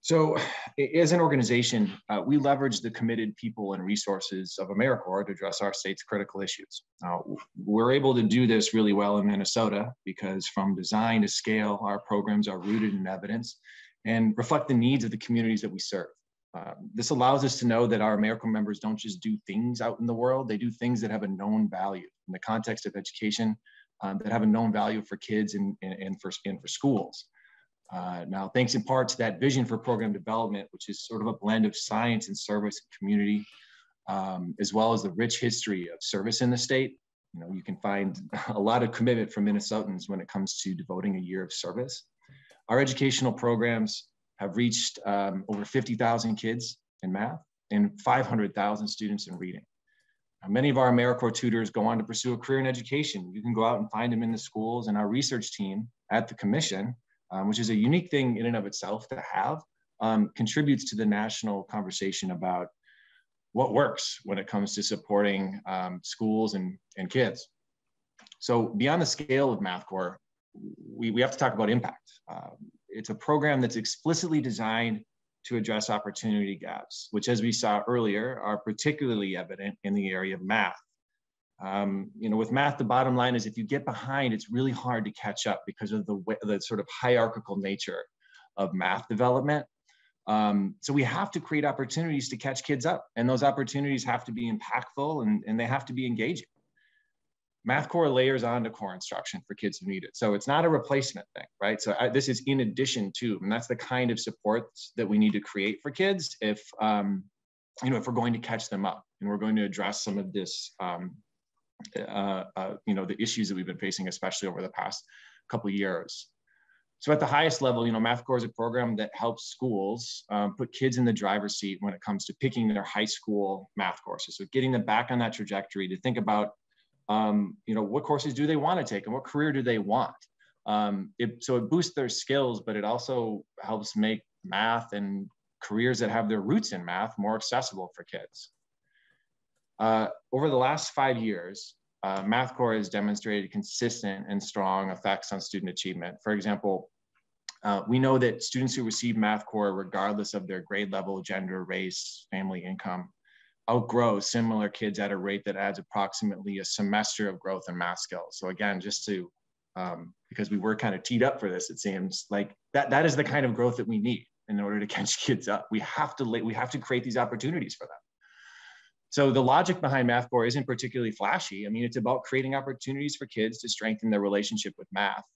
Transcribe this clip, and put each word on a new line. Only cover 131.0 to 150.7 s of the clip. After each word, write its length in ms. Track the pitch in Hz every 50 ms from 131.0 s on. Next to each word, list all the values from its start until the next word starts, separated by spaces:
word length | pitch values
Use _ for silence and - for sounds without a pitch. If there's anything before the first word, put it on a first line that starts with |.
| 98 - -
it, 260 | - 120 110 120 - -
so 120 | - 127
it 100 | 120 110
boosts 280 | 104 156 175 170 175 -
their 120 | 143 135
skills, 540 | 117 - - - - 135 139 135 123 117 107
but 140 | - - 107
it 100 | 104 101
also 580 | 107 117 120 - - 131 123 117 110 107 98 - _ _ -
helps 380 | - - 110 107 104 - -
make 240 | 107 107 110 110 107 _ _ _ _ _
math 480 | - 95 98 110 113 113 117 196 - -
and 340 | 208 202 - 98 - 98 - _ _ _ _ _ _ -
careers 340 | - 104 110 120 123 127
that 140 | 110 120 101
have 180 | 113 117 113 104
their 120 | 110 104
roots 300 | 95 110 165 220 214 -
in 140 | 104 92 87
math 300 | 85 87 92 107 117 -
more 180 | - 101 107 110
accessible 540 | 113 - - 123 127 127 - - 95 92 87 _
for 80 | - 85
kids. 480 | _ - - - - _ - - - _ _ _ _ _ _ _ _ _ _ _ _ _ _ _ _ _ _ _ _ _ _ _ _ _ -
Uh, 280 | 107 110 110 110 110 - - - _ _
over 180 | - 135 147 156
the 80 | 139
last 340 | 127 127 131 151 156 - -
five 260 | - 143 135 135 131
years, 580 | 117 113 110 101 87 85 90 98 - - - - _ _ _ _ _ -
uh, 200 | 98 95 98 95
Math 320 | 104 113 123 131 127 -
Corps 200 | - 127 117 110
has 140 | 110 101 92
demonstrated 640 | 101 104 101 104 104 101 - 113 107 104 98 -
consistent 720 | - 101 101 - - - 120 120 120 - - 101 98 98 104 -
and 120 | 101 101
strong 480 | 98 - - 107 98 95 95 98 98 95
effects 420 | 92 - - 101 98 95 - -
on 100 | 101 95
student 280 | 92 - - 98 90 92
achievement. 480 | 85 - - 95 90 85 87 87 - - _
For 100 | 110 104
example, 560 | 101 92 107 101 101 - 101 95 92 - - _ _ _ _ _ _ _ _ _ _ _ - - _ -
uh, 180 | 104 101 98 -
we 120 | 104 120 131
know 180 | 131 131 135
that 240 | 127 123 120 107 -
students 340 | - - - 131 127 123 -
who 80 | 135 120
receive 320 | 113 110 - - 120 110
Math 280 | 110 107 107 107 104 -
Corps, 280 | - - 107 104 101 95
regardless 600 | 95 98 90 - 95 98 101 104 104 101 - -
of 140 | 101 92
their 140 | 92 95 92
grade 300 | 87 -